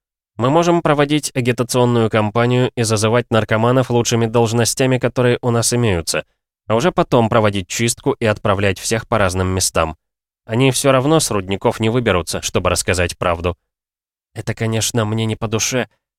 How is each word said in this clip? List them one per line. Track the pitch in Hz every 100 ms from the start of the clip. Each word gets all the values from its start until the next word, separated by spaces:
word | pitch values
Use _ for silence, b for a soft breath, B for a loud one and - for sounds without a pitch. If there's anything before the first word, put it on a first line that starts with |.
| _ _ _ -
«Мы | 120
можем | 156 175 170
проводить | 165 147 143 151 -
агитационную | 135 120 120 123 127 123 120 110
кампанию | 110 107 117 120 123 127
и | -
зазывать | 110 110 110 120 120
наркоманов | 113 107 110 117 131 123
лучшими | 120 117 117 113
должностями, | 120 113 117 117 - 131 127
которые | 123 - 123 123
у | 123
нас | 117 113
имеются, | 123 120 87 80 80 - _ _ _ -
а |
уже | 113 165
потом | - 170 131 113
проводить | 117 107 101 90
чистку | - 117 - -
и | -
отправлять | 113 104 107 98 101 95
всех | - 110 -
по | 113
разным | 98 92 92
местам. | 92 - - 80 80 _ _ _ _
Они | - 113 135
все | 127 139
равно | 131 135 160
с | -
рудников | 104 92 95 120 107
не | 110
выберутся, | 123 110 92 82 92
чтобы | - 110 90
рассказать | 90 - 90 87 -
правду». | 90 85 87 85 _ _ _ _ _ _ _
«Это, | 113 -
конечно, | 110 113 113 107 120
мне | 107 110 113
не | 107
по | 110
душе, | 110 - 127 107 _ _